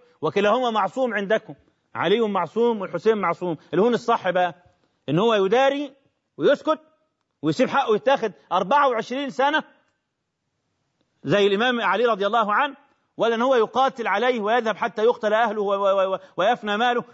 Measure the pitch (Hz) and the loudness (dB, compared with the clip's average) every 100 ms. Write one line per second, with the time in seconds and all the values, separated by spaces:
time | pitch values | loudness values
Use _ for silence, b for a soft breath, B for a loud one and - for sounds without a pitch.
0 | b b 156 196 202 240 247 220 190 262 | b b -4 0 2 2 0 -2 -2 -2
1 | 254 208 196 214 - 143 _ _ _ 113 | -4 -2 -2 -2 -4 -20 _ _ _ -4
2 | 156 220 220 196 165 220 233 220 185 175 | 0 0 0 -2 -4 -2 -2 -2 -6 -2
3 | 214 220 180 170 175 156 b 160 226 233 | 0 0 0 -4 -6 -8 b 0 2 0
4 | - 226 185 180 180 175 _ _ _ _ | 0 -2 0 0 -2 -6 _ _ _ _
5 | - 156 226 214 190 233 269 285 285 _ | -2 0 2 2 2 4 2 0 -6 _
6 | _ _ _ - 175 285 - 320 _ _ | _ _ _ -2 0 2 0 -4 _ _
7 | _ _ _ - 151 156 254 269 - 208 | _ _ _ -6 -4 0 0 0 0 0
8 | 254 269 220 - b 175 196 285 285 226 | 2 0 -2 -8 b -2 2 2 2 0
9 | - 254 277 - 277 302 - _ _ _ | -4 -6 -6 -2 0 0 -4 _ _ _
10 | _ _ _ _ _ _ _ _ _ _ | _ _ _ _ _ _ _ _ _ _
11 | _ _ 135 196 202 196 247 240 196 196 | _ _ -2 2 2 2 0 -2 -2 0
12 | 240 208 196 233 208 208 285 269 _ _ | 0 0 0 0 0 0 -2 -6 _ _
13 | _ - 220 226 254 254 214 240 262 262 | _ -4 -2 0 2 2 2 0 0 -2
14 | 214 196 247 247 202 240 220 196 226 - | -2 0 0 0 0 0 0 -4 -4 0
15 | 226 240 214 214 233 214 202 196 196 196 | 0 2 0 2 0 -2 -2 0 2 2
16 | 190 185 B - 196 240 208 208 247 240 | 0 -2 B -2 0 0 -2 -2 0 -2
17 | - | -6